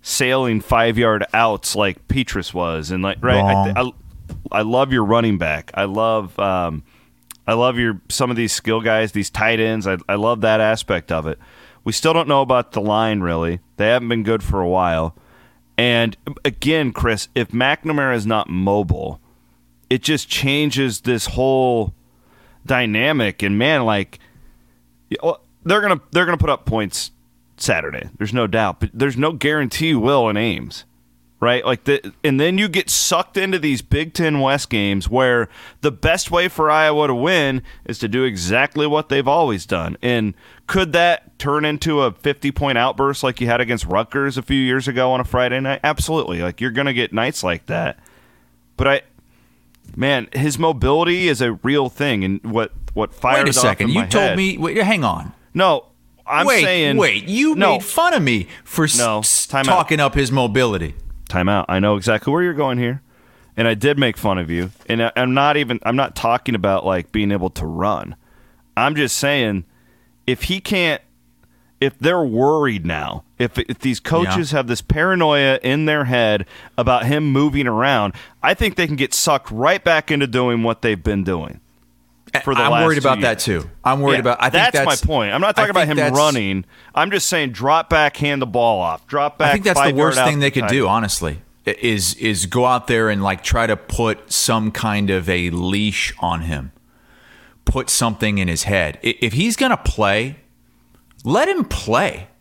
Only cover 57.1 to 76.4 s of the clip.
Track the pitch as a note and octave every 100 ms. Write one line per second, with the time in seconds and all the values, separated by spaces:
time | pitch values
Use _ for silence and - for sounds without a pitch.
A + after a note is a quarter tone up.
57.1 | G#2 F3+ G#3+ D4+ A#3 F#3+ C3+ - - E4+
58.1 | D4+ C#3 A2+ F2 - - - D#3 C3 A#2
59.1 | G#2+ A2 - - C3+ C3+ F3+ D#3+ D#3 C#3
60.1 | C#3 C3 C3+ A#2+ A2+ B2 F#2+ D#2+ - -
61.1 | - - F2+ F2+ G2+ - F#2+ G#2 G#2 G#2
62.1 | G#2+ - D#3 F3+ D3 C#3 B2 A#2+ C3+ _
63.1 | _ _ _ - - A#2 G#2+ C3+ C#3+ B2+
64.1 | - G#2+ F#2 E2 E2+ F2+ - - A2+ A#2
65.1 | A#2+ B2+ C3 C#3+ D3 B2+ A#2+ A2 B2+ C3+
66.1 | - A2+ B2 - A2+ G2 G2 F#2+ F#2 -
67.1 | G#2+ G2+ G2+ F2+ - D#2 E2 G2 D#2+ G1+
68.1 | - _ _ _ _ _ - C3 D3+ C3
69.1 | - C#3+ C#3+ A2+ G2 E2 _ _ _ _
70.1 | _ - B2+ - F#3+ - G3 E3+ D3 _
71.1 | _ _ _ _ _ _ _ C#3 - D3+
72.1 | F3+ C#3+ A2 C3+ D#3 C#3 G#2 E2 D#2 C2+
73.1 | - _ _ B2 - A#2+ B2 C3 A#2+ -
74.1 | D#3+ B2+ F#3+ D3+ C#3+ A#2+ A#2+ - D3 F3
75.1 | F#3 D#3 C#3+ C3+ C3+ B2+ C#3+ D3+ D3+ B2+
76.1 | B2 A2+ G#2